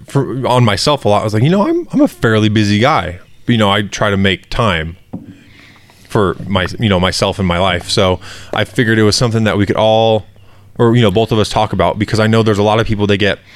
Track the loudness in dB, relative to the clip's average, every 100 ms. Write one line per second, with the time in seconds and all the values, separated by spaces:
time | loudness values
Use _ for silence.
0 | -6 -4 -2 -4 0 2 2 2 0 0
1 | 2 0 0 0 2 2 0 -2 -2 0
2 | 0 0 0 2 2 2 0 2 2 0
3 | -2 -10 -16 -10 -2 0 2 0 -2 -4
4 | -2 0 0 -2 -4 -2 0 -2 -4 -10
5 | -16 -16 -16 -20 -20 -20 -20 -20 -20 -20
6 | -6 -2 0 -2 -4 -4 -4 -2 0 2
7 | 0 0 -2 0 -2 0 0 -2 -4 0
8 | 0 0 -6 -20 -8 -6 -4 -2 0 2
9 | 2 2 0 0 0 0 0 2 2 2
10 | 2 0 -4 -18 -20 -20 -12 -2 2 4
11 | 2 2 0 0 0 -2 -2 0 0 -2
12 | -2 0 2 2 2 0 2 0 0 -2
13 | 0 0 0 -4 -10